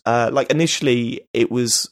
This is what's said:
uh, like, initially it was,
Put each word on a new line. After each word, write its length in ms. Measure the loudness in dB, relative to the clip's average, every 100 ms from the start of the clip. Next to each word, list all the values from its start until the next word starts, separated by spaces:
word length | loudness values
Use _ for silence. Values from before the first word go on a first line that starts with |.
| 0
uh, 240 | 0 2
like, 180 | 0 0
initially 680 | 2 0 0 0 0 0 -6 -4
it 180 | -2 0
was, 380 | 0 0 -2 -4